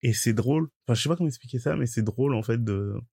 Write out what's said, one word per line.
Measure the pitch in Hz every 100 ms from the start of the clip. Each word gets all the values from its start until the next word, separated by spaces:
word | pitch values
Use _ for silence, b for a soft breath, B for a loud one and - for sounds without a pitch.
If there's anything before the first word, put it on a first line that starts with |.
Et | 120
c'est | 110 -
drôle, | 107 110 151 160 _ -
enfin | 117
je |
sais | 147
pas | 160
comment | 165
expliquer | 131 123 127
ça, | 123 156
mais | 123
c'est | 117
drôle | 107 117 139 123
en |
fait | 107 117
de | 113 98 101 101 117